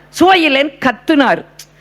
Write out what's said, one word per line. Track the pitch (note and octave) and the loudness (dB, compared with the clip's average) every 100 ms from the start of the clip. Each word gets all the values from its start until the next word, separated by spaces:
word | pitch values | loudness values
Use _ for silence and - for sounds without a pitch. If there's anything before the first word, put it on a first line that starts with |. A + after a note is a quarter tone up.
| _ | _
சுவை | - F4 F#4+ D#4 | -2 2 2 0
இல்லைன்னு" | C4 D4 - | -2 -4 -4
கத்துனாரு. | C4 G#3+ - D4+ A#3+ E3 - - - _ | -6 -4 -2 0 0 -2 -6 -20 -20 _